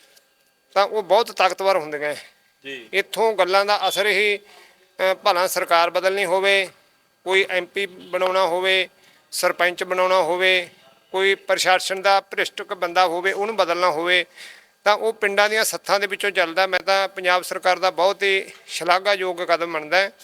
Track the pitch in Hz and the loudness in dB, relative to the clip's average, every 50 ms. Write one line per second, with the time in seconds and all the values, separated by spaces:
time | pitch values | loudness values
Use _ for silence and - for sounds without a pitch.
0 | _ _ _ _ _ _ _ _ _ _ _ _ _ _ - 190 202 - 208 214 | _ _ _ _ _ _ _ _ _ _ _ _ _ _ 0 0 0 0 -2 -4
1 | 196 165 185 220 233 226 196 - 185 185 180 - 190 190 190 175 151 151 151 143 | 0 2 2 2 2 0 -2 0 0 0 0 0 0 0 0 0 -2 -6 -8 -6
2 | 147 147 143 - - - _ _ _ _ _ _ - 135 135 123 113 107 - 190 | -6 -6 -8 -8 -12 -20 _ _ _ _ _ _ -14 -14 -14 -14 -12 -4 -4 -4
3 | 196 - - 185 220 226 214 185 180 175 190 196 202 202 208 170 185 185 - 180 | -4 -4 -2 0 0 0 2 0 0 4 4 2 4 2 0 0 0 -2 -2 0
4 | 202 208 185 190 214 208 202 202 - - - - - - _ _ _ _ _ - | 0 0 2 2 2 0 -2 -4 -8 -18 -20 -20 -20 -20 _ _ _ _ _ -2
5 | 185 190 190 185 - 208 185 175 185 180 - 185 180 - 175 165 170 170 170 180 | 0 0 0 0 0 2 2 2 0 0 0 -2 0 2 4 4 4 2 0 0
6 | 180 190 190 202 202 170 180 190 190 196 196 196 190 165 - _ _ _ _ _ | 0 0 0 0 -2 0 0 2 2 2 2 2 0 -4 -10 _ _ _ _ _
7 | _ _ _ _ - 175 190 190 196 - 185 180 175 170 - 196 202 180 185 185 | _ _ _ _ -4 0 2 2 2 2 -2 -4 -4 -4 -6 -6 -6 -6 -8 -18
8 | 180 180 175 180 185 185 185 190 190 165 170 180 185 190 190 185 180 175 _ _ | -12 -6 -2 0 0 2 2 2 2 2 0 0 0 2 0 0 0 -4 _ _
9 | _ _ _ _ _ - - - - 180 180 - 175 180 175 - 190 180 185 185 | _ _ _ _ _ -10 -6 -2 -2 -2 0 2 0 0 0 -4 -4 -4 0 0
10 | 185 185 185 190 165 156 175 180 185 185 185 185 175 170 - _ _ _ _ _ | 2 2 4 2 2 2 0 2 2 2 2 2 -2 -4 -14 _ _ _ _ _
11 | _ - - 190 190 196 196 190 - - 190 170 - 180 185 185 - - 190 190 | _ -8 -4 0 2 2 0 0 0 -2 0 0 4 2 2 2 0 -4 -6 0
12 | 190 196 196 196 190 - - 202 175 - - - 196 - 202 180 180 175 170 180 | 2 2 2 2 0 -4 -4 -4 -4 -4 -6 -12 -10 -10 -8 -6 -6 -2 2 2
13 | 185 170 165 175 175 190 190 190 202 214 226 190 185 165 170 175 180 180 151 156 | 2 2 0 -2 -2 -2 -2 -2 -4 -4 -2 -2 0 0 0 0 0 0 0 -2
14 | 170 175 180 180 165 _ - - - - - - _ _ _ _ - 202 208 - | -2 0 0 0 -2 _ -12 -20 -20 -20 -20 -20 _ _ _ _ 0 0 0 2
15 | 214 226 220 - 220 196 196 202 208 214 214 220 214 - - 165 - - 190 202 | 0 -4 -4 -2 -2 -2 2 2 2 2 2 0 -2 -2 -4 -6 -2 -2 0 0
16 | 202 196 196 - - 202 180 190 175 165 165 180 190 190 185 180 160 190 196 196 | 0 -4 -6 -4 -4 -2 0 0 -2 0 0 -2 0 0 -2 -2 0 0 0 0
17 | 196 185 - 190 185 180 180 180 160 - 185 175 - 185 180 170 180 185 165 160 | 0 -4 -6 -4 0 0 0 0 0 -4 -8 -2 0 0 0 2 0 -2 0 2
18 | 175 196 202 190 202 196 190 196 - - - - - - - - 165 175 175 190 | 0 0 0 0 0 0 0 -2 -4 -8 -18 -20 -18 -12 -10 -6 0 0 0 2
19 | 190 208 202 190 185 185 175 170 180 165 170 156 170 170 165 156 151 151 165 185 | 2 0 -2 0 -2 -6 -4 -4 -2 -2 -2 -2 -2 -4 -6 -6 -4 0 0 0
20 | 196 196 - _ | 0 0 -6 _